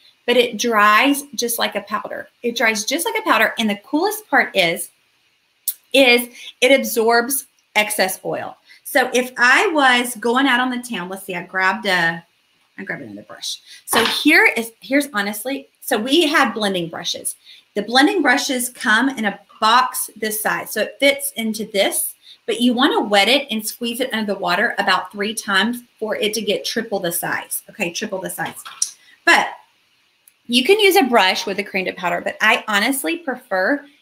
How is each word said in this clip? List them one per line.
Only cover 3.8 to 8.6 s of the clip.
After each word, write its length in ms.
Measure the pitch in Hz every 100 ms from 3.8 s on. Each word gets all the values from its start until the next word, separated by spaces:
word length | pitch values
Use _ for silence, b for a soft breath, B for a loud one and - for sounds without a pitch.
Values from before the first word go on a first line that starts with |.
| - 302 403 440 -
part 240 | 262 -
is, 360 | 196 165 185 - _ _ _ _ _ _ _ - - _
is 340 | 262 262 240 240 B B B
it 180 | 254 269
absorbs 680 | 220 233 220 233 240 277 - _ _ 214
excess 420 | 208 - 185 - 170
oil. 320 | 139 101 -